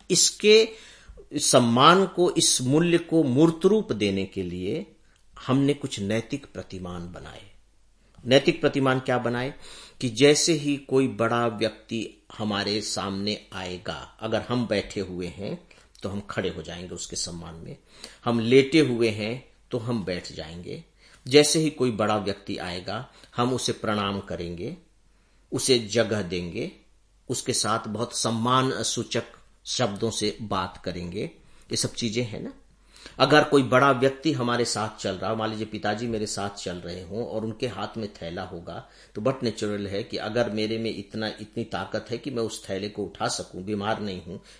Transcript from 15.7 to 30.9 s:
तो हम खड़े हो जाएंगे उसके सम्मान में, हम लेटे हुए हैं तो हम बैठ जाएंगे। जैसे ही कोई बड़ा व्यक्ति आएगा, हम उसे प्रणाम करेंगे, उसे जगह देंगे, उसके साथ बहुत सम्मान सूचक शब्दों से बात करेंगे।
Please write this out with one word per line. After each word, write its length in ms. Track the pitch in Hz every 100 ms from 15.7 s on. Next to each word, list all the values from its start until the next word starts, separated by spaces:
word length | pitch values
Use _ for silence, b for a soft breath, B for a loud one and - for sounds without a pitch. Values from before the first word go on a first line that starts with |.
| b b -
तो 60 | 101
हम 120 | 101 -
खड़े 200 | - 95
हो 120 | 87
जाएंगे 340 | 80 87 90 87
उसके 200 | - -
सम्मान 400 | - 85 82 82
में, 220 | - - B B B B -
हम 140 | 117
लेटे 400 | 113 131 135 160
हुए 300 | 139 117 117
हैं 420 | 107 107 127 - _ -
तो 60 | 127
हम 280 | 113 120 90
बैठ 260 | 90 -
जाएंगे। 520 | - 151 87 90 - - b b b 127
जैसे 320 | 139 147 165
ही 100 | 160
कोई 220 | 147 127
बड़ा 260 | 104 104 107
व्यक्ति 400 | 98 98 - 101
आएगा, 540 | 87 90 92 107 131 b b -
हम 180 | 123
उसे 180 | 127 -
प्रणाम 480 | 117 107 104 101 101
करेंगे, 580 | - 87 85 87 127 180 _ _ _ _ _ _ -
उसे 280 | 135 - 123
जगह 420 | 107 110 107 107
देंगे, 500 | 90 90 87 92 156 - _ _ _ _ -
उसके 240 | 123 -
साथ 340 | 117 107 110 110
बहुत 300 | 104 120 -
सम्मान 640 | 113 113 117 131 131 113
सूचक 400 | 113 - 113 120 117 - - _ -
शब्दों 460 | - 101 98 113
से 260 | 107 104 104
बात 400 | 107 98 92 -
करेंगे। 380 | -